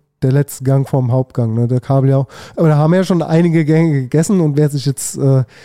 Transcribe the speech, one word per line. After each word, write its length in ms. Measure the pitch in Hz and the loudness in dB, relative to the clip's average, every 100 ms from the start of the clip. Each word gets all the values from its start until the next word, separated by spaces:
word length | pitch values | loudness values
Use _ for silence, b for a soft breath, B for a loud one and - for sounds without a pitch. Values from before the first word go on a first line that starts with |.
| _ _ | _ _
der 100 | 131 | -2
letzte 320 | 139 143 - | 0 -2 -4
Gang 240 | 135 135 135 | -2 0 0
vorm 240 | 139 123 | -2 0
Hauptgang, 420 | 131 131 - 113 | -2 -2 -4 -2
ne, 140 | 113 120 | -2 -2
der 120 | 123 | -2
Kabeljau. 480 | - 135 131 135 135 B B - | 0 0 2 0 -2 B B -2
Aber 120 | 165 | 0
da 100 | 147 | 2
haben 160 | 156 | 2
ja 100 | 180 | 2
schon 180 | 185 175 | 0 -2
einige 440 | 156 165 175 165 147 | 0 0 2 0 2
Gänge 260 | 156 165 139 | 2 2 0
gegessen 400 | 127 151 165 190 | -2 -2 0 0
und 160 | 156 143 | 0 0
wer 120 | 147 | 0
sich 160 | 143 139 | -2 -4
jetzt, 320 | 135 - - | -6 -8 -2
äh, 260 | 139 135 127 B | 0 2 0 B